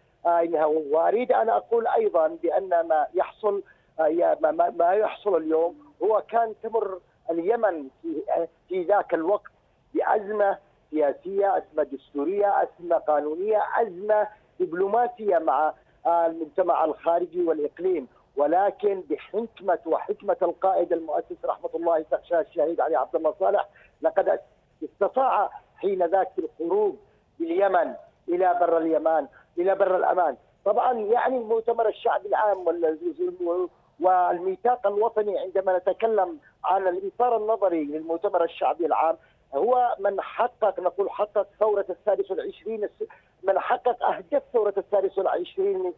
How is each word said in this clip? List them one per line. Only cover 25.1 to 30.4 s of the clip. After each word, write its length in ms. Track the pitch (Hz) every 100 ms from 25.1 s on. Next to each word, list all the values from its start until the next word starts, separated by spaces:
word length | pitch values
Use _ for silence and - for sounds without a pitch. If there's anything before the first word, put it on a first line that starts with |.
| - 269 185 190 - - _
حين 300 | 190 190 170
ذاك 260 | 190 180 -
الخروج 560 | 160 - 165 196 208 - - _ _ -
باليمن 540 | 330 170 392 370 147 - - _ -
إلى 300 | 175 185 175
بر 180 | 170 165
اليمن، 480 | 165 156 160 160 143 - _ -
إلى 160 | 180
بر 220 | 196 190 185
الأمان. 400 | 143 175 165 -